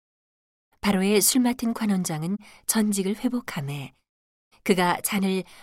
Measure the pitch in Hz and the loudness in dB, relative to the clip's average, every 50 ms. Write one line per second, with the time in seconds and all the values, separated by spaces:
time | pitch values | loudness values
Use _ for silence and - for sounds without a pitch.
0 | _ _ _ _ _ _ _ _ _ _ _ _ _ _ _ - - 202 196 190 | _ _ _ _ _ _ _ _ _ _ _ _ _ _ _ -4 0 2 2 2
1 | 190 196 214 208 180 - - 269 247 247 240 - 247 226 233 - 226 208 196 185 | 4 4 4 4 4 4 2 4 2 2 0 0 -2 -4 -2 -2 0 0 0 0
2 | 175 - 165 151 156 175 202 208 - - - - _ - - 220 214 214 202 196 | 0 -2 -4 -4 -4 -4 -6 -6 -8 -14 -20 -18 _ -2 0 0 2 2 0 0
3 | 190 190 214 214 - 254 254 240 - - - 175 139 139 143 143 135 - _ _ | 0 -2 -2 -2 -2 -2 -2 -2 -6 -6 -8 -8 -6 -6 -8 -8 -10 -12 _ _
4 | _ _ _ _ _ _ _ _ _ _ _ _ - - 196 175 180 175 170 - | _ _ _ _ _ _ _ _ _ _ _ _ 0 0 2 4 4 2 2 0
5 | - - 214 196 190 190 190 190 180 - - - | -2 -4 -2 0 0 0 0 -2 -4 -6 -14 -20